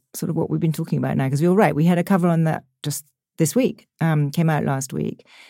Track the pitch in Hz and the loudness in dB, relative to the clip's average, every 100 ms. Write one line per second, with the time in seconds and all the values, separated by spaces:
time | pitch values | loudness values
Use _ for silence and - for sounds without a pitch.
0 | _ - - 160 - 160 160 151 160 143 | _ -8 -4 -4 -2 -2 -2 -2 -4 -2
1 | 131 - 135 139 175 185 175 143 170 175 | -2 -2 0 0 2 4 4 4 2 2
2 | 175 196 175 165 160 - - _ 147 - | 2 2 2 2 0 -2 -8 _ -8 -8
3 | - _ _ - 156 247 247 - _ - | -10 _ _ -2 0 2 0 -2 _ -4
4 | 165 151 143 160 165 151 - 135 135 - | 0 0 0 0 0 0 0 -4 -4 -6
5 | - - _ - - | -6 -8 _ -20 -20